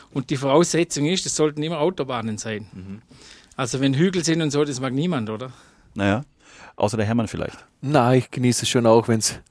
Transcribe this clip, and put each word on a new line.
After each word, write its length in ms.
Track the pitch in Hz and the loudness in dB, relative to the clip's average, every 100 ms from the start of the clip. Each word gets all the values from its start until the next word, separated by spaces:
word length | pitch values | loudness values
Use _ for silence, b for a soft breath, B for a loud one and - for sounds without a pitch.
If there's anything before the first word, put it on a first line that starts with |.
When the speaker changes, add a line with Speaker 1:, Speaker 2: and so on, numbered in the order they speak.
| B | B
Speaker 1:
Und 160 | 143 - | -10 -6
die 80 | 143 | -4
Voraussetzung 680 | 139 143 170 175 165 147 147 | 4 4 4 0 -2 -2 -2
ist, 200 | 185 147 | -2 -4
es 100 | - | 0
sollten 260 | 156 147 | 0 -2
immer 180 | 151 160 | -6 -2
Autobahnen 580 | 165 185 135 120 113 107 | -2 -2 -6 -6 -6 -8
sein. 300 | 113 107 95 | -8 -10 -10
Speaker 2:
Mhm. 280 | 92 95 104 _ B B B B - | -16 -16 -16 _ B B B B -8
Speaker 1:
Also 240 | 131 131 | -6 0
wenn 120 | 139 | 0
Hügel 300 | 135 190 185 | 2 2 2
sind 180 | 156 165 | 0 0
und 100 | 156 | 0
so, 120 | 143 | 0
das 160 | 147 123 | -2 -2
mag 140 | 131 | -4
niemand, 360 | 131 180 147 107 | -2 -2 -2 -4
oder? 220 | 107 127 b b b b | -8 -10 b b b b
Speaker 2:
Naja, 300 | 101 98 107 - _ B B B - | -2 0 0 -4 _ B B B -4
außer 180 | 104 110 | -2 0
der 100 | 104 | 0
Hermann 220 | 117 107 | 0 -2
vielleicht. 300 | - - - _ _ | -6 -8 -10 _ _
Speaker 3:
Na, 340 | 135 147 120 131 | 0 2 6 4
ich 160 | - | 2
genieße 320 | - 123 117 | 0 0 2
es 60 | - | 0
schon 160 | 127 117 | 2 6
auch, 240 | 113 113 | 6 4
wenn's 300 | 110 - - _ | 0 0 -6 _